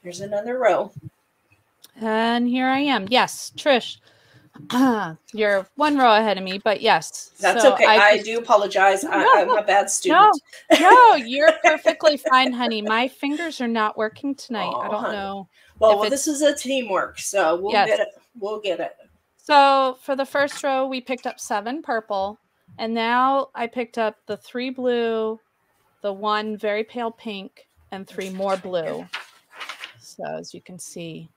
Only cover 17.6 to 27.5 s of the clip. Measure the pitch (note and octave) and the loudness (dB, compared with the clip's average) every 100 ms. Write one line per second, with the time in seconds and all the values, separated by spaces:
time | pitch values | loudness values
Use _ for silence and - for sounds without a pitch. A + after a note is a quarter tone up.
17.6 | G3 G#3+ G3+ G#3 G3+ - _ A#3+ G3+ G#3+ | -2 0 0 0 -4 -8 _ -12 -10 -8
18.6 | G3+ E3+ D3+ - _ _ _ _ - D4 | -8 -6 -8 -12 _ _ _ _ 2 4
19.6 | C#4 C4+ C4 B3+ - C4+ C4+ C#4+ C#4+ - | 6 4 0 -4 -8 -6 -4 -2 -4 -4
20.6 | C#4+ C4+ C4+ C4 B3+ B3+ B3+ - - G#3+ | -4 -2 -4 -6 -8 -8 -8 -12 -8 -6
21.6 | G3+ C#4+ D4 A#3 G#3+ G3 G3 A3 _ _ | -6 -10 -6 -6 -4 -6 -6 -10 _ _
22.6 | _ - A3+ A3+ A3+ B3 C4 C#4 - - | _ -10 -6 -4 0 0 2 0 -4 -8
23.6 | A#3 B3+ A#3+ - G#3+ A3 - G#3 - B3 | -8 -8 -8 -4 -4 -6 -14 -14 -10 -10
24.6 | C4 C4 B3 A#3+ A#3 A3+ A3 A3+ _ _ | -8 -6 -4 -2 -2 -4 -6 -8 _ _
25.6 | _ _ _ _ G3+ G3 G#3+ G#3+ G#3+ G#3+ | _ _ _ _ -10 -6 -4 -4 -4 -6
26.6 | G#3+ G#3 A3 B3 A3+ - A3+ G3+ F#3+ | -6 -6 -8 -8 -10 -10 -14 -14 -16